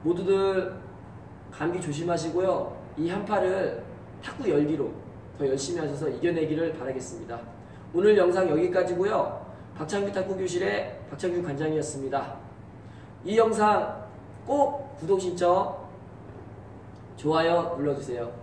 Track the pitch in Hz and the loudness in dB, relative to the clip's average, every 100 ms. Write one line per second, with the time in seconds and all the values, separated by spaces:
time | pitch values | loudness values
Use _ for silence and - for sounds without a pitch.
0 | 156 180 190 196 196 190 - - - - | 0 0 2 4 4 2 -2 -6 -14 -16
1 | - - - - - - 165 180 151 143 | -16 -16 -16 -18 -18 -4 -2 -2 -2 -2
2 | 170 170 160 170 190 165 - - - - | 0 0 2 2 2 2 0 -8 -12 -4
3 | 165 196 196 208 185 190 - - - - | -2 -2 0 2 2 2 0 -4 -10 -14
4 | - - - - 233 147 147 156 - - | -16 -14 -12 -4 2 4 4 2 -2 -4
5 | - - - - 139 135 - 170 151 139 | -14 -16 -16 -2 0 0 0 -2 -2 -2
6 | 151 123 175 165 156 156 165 151 135 131 | -4 0 0 2 0 0 0 -2 -4 -6
7 | - - - - - - - - - 170 | -6 -12 -10 -10 -12 -16 -18 -18 -2 4
8 | 208 202 175 185 180 151 180 185 170 175 | 8 8 8 6 4 4 4 4 2 2
9 | 196 220 - - - - - - 151 202 | 2 2 0 -2 -12 -14 -16 -8 -2 0
10 | 202 196 190 185 185 175 190 - - - | 0 0 -2 -2 0 0 0 0 -4 -8
11 | - 147 185 175 151 139 156 156 143 139 | -12 -4 0 0 -2 -2 0 0 -2 -4
12 | 135 135 135 - - - - - - - | -2 -2 -2 -8 -14 -16 -18 -18 -18 -18
13 | - - 175 220 220 202 214 - - - | -18 -12 2 4 6 6 6 6 2 -6
14 | - - - - - 285 277 - - - | -12 -16 -18 -16 0 4 4 2 -8 -10
15 | 165 190 180 165 175 185 - - - - | 2 2 2 2 6 6 4 -4 -12 -16
16 | - - - - - - - - - - | -16 -16 -16 -16 -16 -16 -16 -18 -16 -18
17 | - - 147 160 165 170 170 139 143 135 | -16 -4 2 4 6 4 2 0 0 0
18 | - 120 117 - | -2 -4 -6 -8